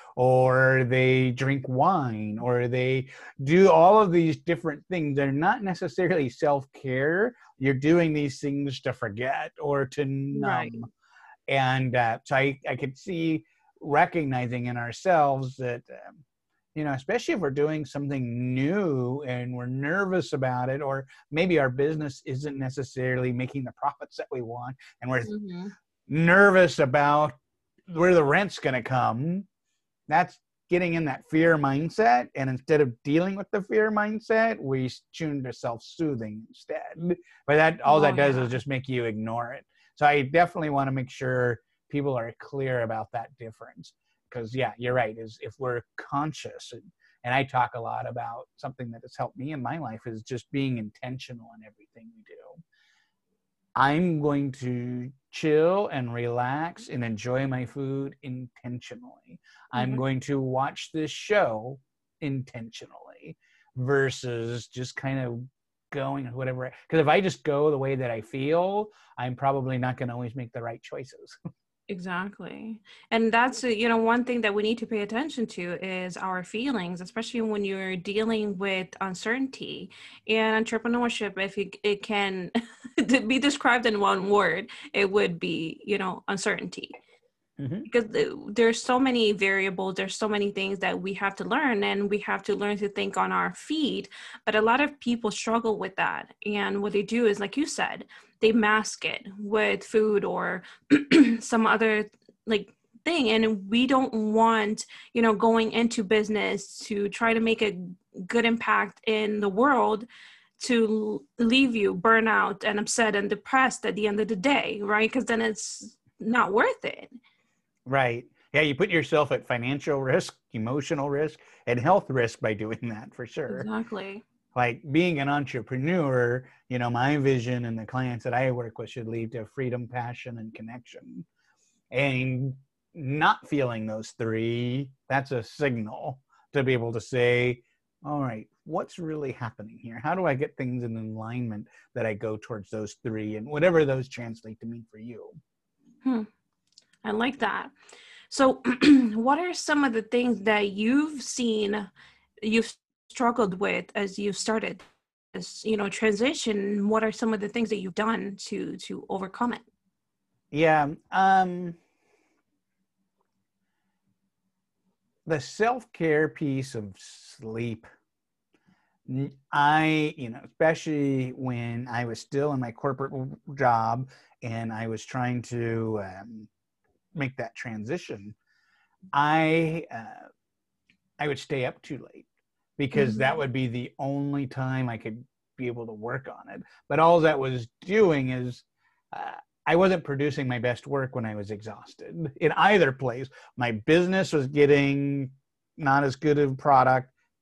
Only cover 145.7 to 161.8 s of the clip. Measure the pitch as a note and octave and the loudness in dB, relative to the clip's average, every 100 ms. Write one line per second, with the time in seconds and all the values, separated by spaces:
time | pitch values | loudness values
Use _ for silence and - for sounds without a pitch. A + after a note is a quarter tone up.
145.7 | _ _ _ C4 A#3+ G#3+ _ _ _ _ | _ _ _ -2 -2 -4 _ _ _ _
146.7 | _ _ _ - G#3+ B3 C4+ G#3 G3 - | _ _ _ -6 -2 -2 -2 -2 -4 -8
147.7 | _ - - - - - - C4 C4 B3 | _ -20 -20 -20 -20 -6 4 4 4 0
148.7 | B3 C#4+ C#4 A#3 G#3+ A#3 D4 F4+ E4+ - | 6 10 10 8 2 2 2 0 -4 0
149.7 | D4 C#4 A3+ G#3+ A#3+ B3 G3+ G3+ G#3+ G3+ | 2 2 0 0 0 2 2 2 2 2
150.7 | G3 A3 C#4 D#4 D4 - - A#3 G#3+ G3+ | 0 2 2 2 -2 -8 -2 0 0 0
151.7 | G#3 G3+ _ - _ _ _ A3 A3+ A3 | -2 -6 _ -20 _ _ _ 0 2 2
152.7 | - _ _ _ - A#3+ A#3+ G#3 F3+ G3 | -4 _ _ _ 0 0 2 0 0 0
153.7 | F3+ F3+ G3+ G3 G3 G3+ F#3 - A3 - | -2 -4 -6 -6 -4 -4 -4 -2 -2 -4
154.7 | F#3+ - _ _ _ _ G3 F3+ - G#3+ | -10 -16 _ _ _ _ -14 -14 -10 -4
155.7 | G#3+ G3+ - A3 G3+ B3 D#4 A#3 G#3 G3 | -2 -4 0 0 2 0 0 -2 -2 -2
156.7 | G#3 G3+ A3 A3 G#3+ A3+ G#3+ G#3 A#3+ A3 | 0 2 2 0 -2 -2 -2 -2 -2 -2
157.7 | G#3 F#3 F3+ A3 A3 G3 G3+ - G3 - | -2 -4 -2 -2 -2 -4 -10 -10 -8 -8
158.7 | F#3 - G3 - F#3+ F#3 - B3 G3+ _ | -10 -12 -12 -8 -8 -8 -4 -4 -4 _
159.7 | _ _ _ _ _ _ _ _ D3 D#3+ | _ _ _ _ _ _ _ _ 2 4
160.7 | D#3 C#3+ D#3 - F#3 F#3+ F#3+ F#3 F3+ F3+ | 4 2 -4 -4 2 4 4 2 -2 -8
161.7 | E3+ | -10